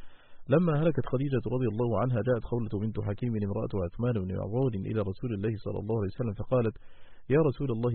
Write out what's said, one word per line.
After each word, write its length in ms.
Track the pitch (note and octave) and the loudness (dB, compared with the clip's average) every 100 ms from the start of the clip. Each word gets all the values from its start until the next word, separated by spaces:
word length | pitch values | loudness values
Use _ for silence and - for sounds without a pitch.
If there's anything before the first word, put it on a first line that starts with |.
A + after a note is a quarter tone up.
| - - - - - | -8 -12 -14 -12 2
لما 240 | C#3+ F3 D3 | 4 6 4
هلكت 260 | E3 D#3+ - | 4 2 0
خديجة 320 | B2+ C#3+ B2+ G#2 | 0 2 0 0
رضي 140 | B2+ B2 | 0 2
الله 280 | G#2 A#2+ G2+ | 2 2 2
عنها، 200 | B2+ A#2+ G#2 | 2 2 2
جاءت 160 | A#2+ | 0
خولة 280 | - A#2+ G#2 G#2 | 0 -2 0 -2
بنت 180 | A2 G#2+ | -2 -2
حكيم 320 | G#2 G2+ B2 A2 G2+ | -2 -2 -2 0 0
امرأة 260 | G2+ A#2 G#2 | -2 -2 -2
عثمان 280 | F2 - A#2+ | -2 0 0
بن 180 | A#2 F#2 F#2+ | 0 -2 -2
عفان 340 | G2 A#2 C3+ G#2 G2+ | -2 0 0 0 -2
إلى 100 | A2 | -2
رسول 300 | G2 F#2+ B2 | -2 -2 -4
الله 180 | G2+ A2 G#2+ | -2 -2 -2
صلى 140 | G#2 G2+ | -4 -4
الله 180 | G2+ A2+ | -2 0
عليه 140 | G2 | 0
وسلم 200 | - A#2+ | -2 -4
فقالت: 420 | G2 G#2+ B2+ A2+ - - - - - - | -2 0 2 2 -2 -10 -14 -14 -14 2
يا 60 | C#3 D#3 | 4 4
رسول 220 | B2 C#3 | 2 -2
الله، 220 | A2 A#2+ | 0 0